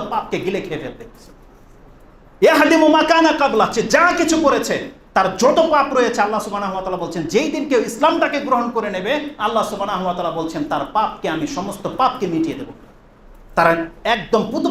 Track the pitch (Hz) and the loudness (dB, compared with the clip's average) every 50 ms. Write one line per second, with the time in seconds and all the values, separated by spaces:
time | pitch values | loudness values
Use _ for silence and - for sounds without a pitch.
0 | 208 - - - - - 196 160 - 185 196 185 - - 156 139 131 123 120 - | -6 -6 -6 -6 -6 -4 -6 -6 -4 -4 -4 -6 -6 -6 -8 -10 -10 -12 -14 -16
1 | - - - - - - - - - - - - - - - - - - - - | -18 -20 -20 -20 -20 -20 -20 -20 -20 -20 -20 -20 -20 -20 -20 -20 -20 -20 -20 -20
2 | - - - - - - - - 185 285 320 294 302 294 330 320 311 302 311 311 | -20 -20 -20 -20 -20 -18 -2 4 4 6 6 6 6 6 6 6 6 6 6 6
3 | 302 311 339 330 320 320 302 311 285 254 214 220 190 - - 233 - 220 226 294 | 4 4 4 4 4 4 4 2 2 2 2 2 0 2 0 -2 -2 2 4 4
4 | 339 359 349 349 330 320 320 320 311 277 247 220 226 - 180 135 - - - - | 4 4 2 2 0 0 2 2 2 2 2 2 0 -2 -4 -4 -6 -8 -14 -20
5 | - - - 196 190 185 185 - 226 277 - 339 320 320 302 285 285 285 269 - | -12 -4 0 0 0 0 0 2 2 2 4 4 4 4 4 2 2 2 2 2
6 | 196 175 - - 208 208 220 208 - 214 202 202 202 190 190 190 185 185 185 175 | 2 2 2 0 0 0 0 -4 -4 -4 -6 -6 -4 -4 -4 -4 -6 -4 -4 -4
7 | 170 160 - 180 156 - - 220 311 302 - 311 269 - 262 226 - - - - | -6 -6 -6 -6 -4 0 0 0 0 0 -2 -4 -2 0 0 0 0 0 -2 0
8 | 294 320 339 339 311 285 285 277 208 247 254 240 240 240 - 233 208 202 190 185 | 2 2 2 2 0 0 -2 -2 -2 0 0 0 0 -2 -4 -4 -4 -4 -4 -4
9 | 185 220 285 294 285 294 - - 208 220 226 220 190 - 226 196 202 208 202 180 | -2 -2 -2 -2 -4 -6 -8 -4 -4 -2 0 0 -2 -2 -4 -6 -4 -4 -4 -2
10 | 185 180 175 180 175 165 160 165 160 160 - 156 147 - 165 147 139 - - 220 | -2 -2 -2 -2 -4 -4 -4 -4 -4 -4 -4 -6 -4 -4 -4 -4 -4 -2 -2 -2
11 | 214 202 - - - 185 160 160 - - - 180 185 - - - - 165 - - | -2 -2 -4 -6 -6 -4 -4 -4 -4 -4 -4 -6 -6 -6 -8 -8 -8 -6 -2 0
12 | 247 240 240 - 208 175 165 160 160 147 127 139 - - - - - - - - | 0 0 0 -2 -4 -2 -2 -2 -2 -2 -4 -8 -10 -14 -16 -20 -20 -20 -20 -20
13 | - - _ _ - - - - - - - - 165 170 165 165 165 - - - | -20 -20 _ _ -20 -20 -20 -20 -18 -6 0 2 4 4 4 2 -2 -6 -10 -8
14 | - 202 233 214 160 - 226 214 - - 247 - 277 - | -4 -2 -2 -2 -2 0 0 0 0 0 -4 -4 -2 -2